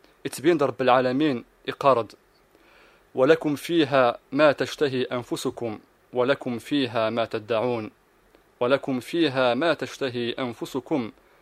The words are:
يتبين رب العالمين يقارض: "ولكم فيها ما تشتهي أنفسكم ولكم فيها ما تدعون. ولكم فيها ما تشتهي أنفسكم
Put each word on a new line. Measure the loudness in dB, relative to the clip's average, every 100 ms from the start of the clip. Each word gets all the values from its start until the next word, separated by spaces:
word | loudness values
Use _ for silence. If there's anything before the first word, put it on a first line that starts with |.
| _ _
يتبين | -12 0 2 2
رب | 0 0
العالمين | 2 4 2 0 0 -2 -8 _ -12
يقارض: | 0 2 4 0 -12 _ _ _ _ _ _ _ _ _
"ولكم | 2 4 4 2 -4
فيها | 0 0 2 4 2 0 -6
ما | 4 4
تشتهي | 4 -4 -2 -2 -2
أنفسكم | -4 -6 -6 -4 -4 -6 -8 -8 _ _ _
ولكم | -2 0 0 -2 -8
فيها | -4 -2 0 0 -2
ما | -2
تدعون. | -4 -4 -2 -2 0 -4 -6 _ _ _ _ _ _ -4
ولكم | 0 0 0 -6
فيها | -4 -2 0 2 0
ما | 2 0
تشتهي | -2 -4 -6 -6 -4 -6
أنفسكم | -4 -8 -8 -8 -8 -4 -4 -4 -10 _ _